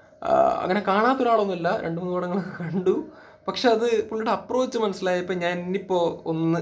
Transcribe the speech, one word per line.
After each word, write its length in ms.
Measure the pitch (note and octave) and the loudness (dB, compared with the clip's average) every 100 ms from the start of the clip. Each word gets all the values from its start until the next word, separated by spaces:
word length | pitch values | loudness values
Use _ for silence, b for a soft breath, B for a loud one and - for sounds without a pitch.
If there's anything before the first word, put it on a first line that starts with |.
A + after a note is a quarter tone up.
| B - | B -8
ആ, 120 | - | 2
അങ്ങനെ 460 | - C2 B1 D#3+ G3 | 4 4 2 0 0
കാണാത്ത 400 | G3 G3 A#3 C4+ | 2 2 4 2
ഒരാളൊന്നുമല്ല, 600 | B3 A3+ G3+ F3 E3+ - | 4 2 2 0 -2 -2
രണ്ട് 200 | - E3 | -2 -4
മൂന്ന് 160 | F3+ F3+ | -4 -2
പടങ്ങളൊക്കെ 480 | F3 F#3+ F3 - | -2 -4 -4 -8
കണ്ടു. 300 | E3 F3+ F#3 G3+ - B B B - | -6 -2 0 0 -2 B B B -8
പക്ഷെ 200 | F#3+ B3+ | 0 2
അത് 400 | A3 A#3+ A3 A3 | 4 2 0 0
പുള്ളിയുടെ 220 | A3 A3 | -4 -2
അപ്രോച്ച് 480 | G#3 - B3 B3+ B3 | -2 -2 -2 -2 -2
മനസ്സിലായപ്പോൾ 560 | G#3+ F#3 F#3 F3+ F3+ | -2 -2 -2 -2 -2
ഞാൻ 240 | F#3 F3 F3+ | -2 -2 -2
ഇനിയിപ്പോ 640 | F3+ G3 F#3+ F#3 E3+ D#3+ - | -4 -4 -2 0 0 -2 -4
ഒന്ന് 340 | D#3+ E3 E3 | -2 0 0